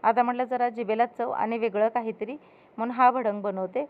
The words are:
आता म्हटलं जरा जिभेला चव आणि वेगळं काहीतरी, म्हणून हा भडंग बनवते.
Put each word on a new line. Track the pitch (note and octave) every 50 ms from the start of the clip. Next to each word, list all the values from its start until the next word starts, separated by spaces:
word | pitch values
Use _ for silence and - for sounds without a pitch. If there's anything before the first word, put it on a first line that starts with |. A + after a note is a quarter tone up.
| -
आता | G#3+ A3+ A#3+ A#3+
म्हटलं | A#3+ B3 B3 B3+
जरा | A#3 B3+ A#3+ B3 B3
जिभेला | A3 A#3 A#3 F#3+ A3 A3 A#3+
चव | A#3+ - - A#3 -
आणि | - - - A3 A#3
वेगळं | A#3 A3 A3+ F#3+ G#3 G#3+
काहीतरी, | A3+ A3 B3 A3+ A3+ A3 - G#3+ G#3 C#4 D4+ - - - - - _ _
म्हणून | - A3+ A#3+ A#3+
हा | A#3+ B3+ B3
भडंग | A#3+ C4 A#3 G#3+ G3+ G#3
बनवते. | G3 G#3 F#3+ F#3+ F#3 F#3 F#3+ B3+ D4